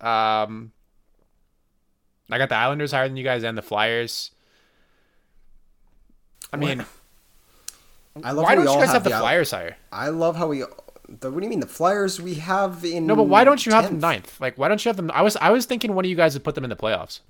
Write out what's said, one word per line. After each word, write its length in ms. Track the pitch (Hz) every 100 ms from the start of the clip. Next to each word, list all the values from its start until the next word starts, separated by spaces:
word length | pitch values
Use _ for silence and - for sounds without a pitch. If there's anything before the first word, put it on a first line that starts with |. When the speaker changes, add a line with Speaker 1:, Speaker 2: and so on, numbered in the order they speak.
Speaker 1:
Um, 720 | 113 113 110 107 107 110 113 _ _ _ _ _ _ _ _ _ _ _ _ _ _ _ _
I 60 | 113
got 100 | 131
the 60 | 113
Islanders 360 | 123 147 147
higher 160 | 135 131
than 80 | 131
you 80 |
guys 200 | 131 123
and 120 | 113 113
the 60 |
Flyers. 680 | - 104 110 117 117 - - _ _ _ _ _ _ _ _ _ _ _ - - _ _ _ _ _ _ _ _ -
I 40 | 143
Speaker 2:
What? 80 | 143
Speaker 1:
mean, 160 | 131 110 - _ _ _ _ _ _ - - _ - _ 147
Speaker 2:
I 100 | 131
love 120 | 143
Speaker 1:
why 60 | 170
Speaker 2:
how 100 | 262
we 40 |
Speaker 1:
don't 0 |
you 60 | 294
Speaker 2:
all 60 | 277
Speaker 1:
guys 60 | -
Speaker 2:
have 60 | 247
Speaker 1:
have 80 |
the 60 | 185
Speaker 2:
the 40 | 110
Isle- 60 |
Speaker 1:
Flyers 280 | 113 165 151
higher? 260 | 92 85 - _
Speaker 2:
I 180 | 101 135
love 260 | 165 165 165
how 120 | 165
we, 160 | 143 123 - - - - 110
the, 100 | 135
what 100 | 143
do 40 |
you 60 | 208
mean? 100 | 214
The 60 | 117
Flyers 540 | - 170 202 196 190
we 140 | 175
have 500 | 156 165 190 196 170
in 220 | 170 170 165
Speaker 1:
No, 100 | 156
but 80 |
why 200 | 147 202
don't 200 | 254 285
you 80 | 233
have 120 | 214
them 100 | 196
Speaker 2:
tenth? 80 | 170
Speaker 1:
ninth? 380 | 165 120 - -
Like, 180 | 131 127
why 100 | 143
don't 160 | 208
you 40 | 233
have 80 | 190
them? 140 | 165
I 100 | -
was, 140 | 202 202
I 140 | 165
was 160 | 240 240
thinking 280 | 247 226
one 100 | 190
of 40 | 185
you 60 | 175
guys 180 | 165
would 100 | 139
put 100 | 160
them 100 | 147
in 60 | 127
the 60 | 107
playoffs. 440 | 107 98 82 -